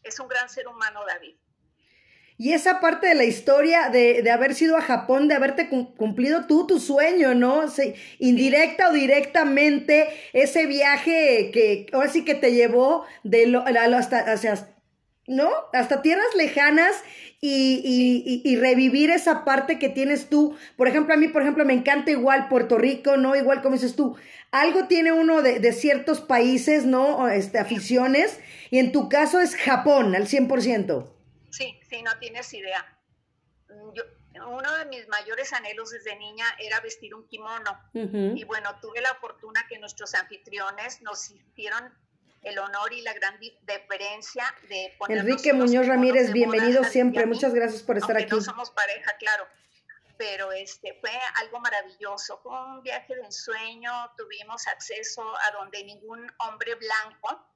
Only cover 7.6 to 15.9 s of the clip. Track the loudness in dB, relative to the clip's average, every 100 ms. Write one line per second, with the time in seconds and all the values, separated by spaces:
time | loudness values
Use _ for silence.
7.6 | 0 -2 -4 -4 -18 -2 2 4 4 4
8.6 | 2 4 2 4 4 2 4 0 2 4
9.6 | 4 2 4 4 4 -4 -2 2 2 2
10.6 | 0 0 2 2 2 4 4 4 2 2
11.6 | 2 2 -2 0 2 0 0 2 2 4
12.6 | 4 4 4 2 -4 -14 0 4 4 4
13.6 | 2 2 4 2 0 -2 0 -2 -2 -4
14.6 | -8 _ _ _ _ _ -6 0 0 0
15.6 | -2 -2 0